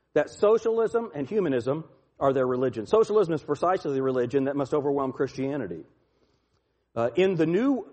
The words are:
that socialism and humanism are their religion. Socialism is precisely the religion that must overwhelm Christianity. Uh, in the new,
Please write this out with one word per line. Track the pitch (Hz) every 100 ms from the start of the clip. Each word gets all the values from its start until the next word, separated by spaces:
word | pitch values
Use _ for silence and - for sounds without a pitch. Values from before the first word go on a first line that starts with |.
| _
that | 151 143
socialism | - 208 220 226 226 220 233 226
and | 147 135
humanism | 214 175 131 117 156 160 _ _ -
are | 139
their | 135 127
religion. | 127 131 120 104
Socialism | 220 214 214 170
is | 151
precisely | - 143 170 190 156
the | 135
religion | 131 127 120 139
that | 135
must | 139 131
overwhelm | 151 139 139 135
Christianity. | 127 135 131 135 147 101 82 - _ _ _ _ _ _ _ _ _ _
Uh, | 117 117 175
in | 190 170
the | 165
new, | 180 269 254 -